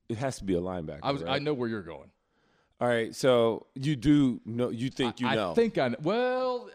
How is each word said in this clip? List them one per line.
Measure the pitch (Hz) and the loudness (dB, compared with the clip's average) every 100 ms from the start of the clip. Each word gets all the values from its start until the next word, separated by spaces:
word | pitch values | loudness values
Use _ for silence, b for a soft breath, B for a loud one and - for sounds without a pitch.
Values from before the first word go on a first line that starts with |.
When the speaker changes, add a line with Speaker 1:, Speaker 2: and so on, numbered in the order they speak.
| - | -10
Speaker 1:
it | 110 | -6
has | 135 - | -6 -4
to | |
be | 98 | 0
a | 85 | 0
linebacker, | 90 90 78 73 | 0 -4 -8 -6
Speaker 2:
I | 131 | -4
was, | 139 | -4
Speaker 1:
right? | - | -2
Speaker 2:
I | 139 | -2
know | 147 | -2
where | 135 120 | -2 -4
you're | 110 | -6
going. | 82 71 69 _ _ _ _ _ _ - | -8 -14 -18 _ _ _ _ _ _ -2
Speaker 1:
All | 123 | 0
right, | 117 113 | 2 0
so | - 135 120 113 101 - | 0 4 6 6 2 -6
you | 135 139 139 | -6 -4 0
do | 143 147 131 107 107 | 4 6 4 0 -6
know, | 117 120 | -4 -2
you | 113 131 | -2 -4
think | - 117 - | -2 -2 -2
you | 247 | 0
Speaker 2:
I, | |
I | 131 | 0
Speaker 1:
know. | 92 | 0
Speaker 2:
think | 226 233 170 | 2 2 2
I | 127 | 0
kn-, | 123 | 0
well, | 156 226 254 254 254 247 202 | -2 0 0 -2 -2 -4 -8